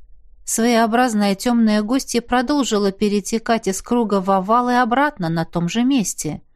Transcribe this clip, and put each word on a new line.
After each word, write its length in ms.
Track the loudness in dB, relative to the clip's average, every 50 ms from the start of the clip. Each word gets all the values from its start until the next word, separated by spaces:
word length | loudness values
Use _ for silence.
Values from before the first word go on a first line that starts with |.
| -20 -20 -20 -20 -20 -20 -20 -18 -10
Своеобразная 880 | -6 -2 0 2 2 4 4 2 2 2 2 2 2 2 0 0 0 0
тёмная 480 | 0 0 0 2 4 4 4 2 0
гостья 380 | 0 0 -2 -4 -2 -2 -4 -4
продолжила 720 | -2 0 -2 0 0 0 0 0 0 0 0 0 0 0
перетекать 720 | 0 0 -2 0 0 -2 -2 -2 -6 -4 -2 -2 -2 -2 -2
из 160 | -4 -6 -6
круга 380 | -4 -2 -2 0 0 0 0 -2
в 100 | 0 2
овал 400 | 0 0 2 2 0 0 2 2
и 40 | 2
обратно 540 | 2 2 2 2 0 0 0 -2 -4 -4 -2
на 160 | -2 -2 -4
том 240 | -2 -2 -4 -2 -2
же 140 | -2 0
месте. 580 | 0 2 2 2 0 -2 -6 -8 -8 -8 -8 -8 -14 _ _